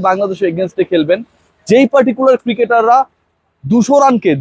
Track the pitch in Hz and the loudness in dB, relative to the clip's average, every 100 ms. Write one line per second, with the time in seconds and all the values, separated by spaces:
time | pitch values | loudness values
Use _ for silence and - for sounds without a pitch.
0 | 185 190 202 185 185 165 180 - 180 175 | -2 -2 -4 -4 -4 -4 -6 -4 -2 -2
1 | 151 190 - _ _ _ - 240 277 277 | 0 -2 -4 _ _ _ 0 2 4 2
2 | 254 220 262 247 240 233 226 233 226 254 | 0 0 0 0 -2 -4 0 0 2 0
3 | 269 _ _ _ _ _ 135 233 220 285 | 0 _ _ _ _ _ -2 0 2 2
4 | 269 240 185 139 | 2 2 0 -2